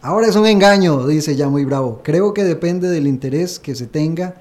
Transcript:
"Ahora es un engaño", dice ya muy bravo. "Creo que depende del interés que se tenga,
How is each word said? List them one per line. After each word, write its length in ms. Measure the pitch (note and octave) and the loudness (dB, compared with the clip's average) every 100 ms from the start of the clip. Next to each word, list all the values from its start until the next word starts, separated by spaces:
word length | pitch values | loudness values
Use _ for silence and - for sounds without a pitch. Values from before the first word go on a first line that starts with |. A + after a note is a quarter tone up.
"Ahora 260 | C3 G3 A3+ | -4 0 2
es 80 | G3+ | 4
un 100 | G#3+ | 4
engaño", 600 | G#3 G3+ G3+ F#3 C#3+ B2+ | 6 6 6 4 2 2
dice 280 | D#3 D#3 C#3 | 0 0 -2
ya 120 | C#3+ | 0
muy 160 | C#3+ C#3 | 0 0
bravo. 360 | C#3 C3 A2+ | -2 -2 -6
"Creo 300 | - D#3+ G#3 | -2 0 0
que 100 | G3+ | 0
depende 460 | F#3+ D#3+ E3+ F3+ F3+ | -2 -2 -2 -2 -2
del 180 | E3+ C#3+ | -2 -2
interés 520 | C3 C3+ C#3+ F3+ F3+ | -2 -4 -4 -4 -8
que 160 | - B2 | -12 -10
se 120 | A#2+ | -6
tenga, 480 | D#3 D#3 E3 F3+ F3+ | -4 -4 -4 -6 -10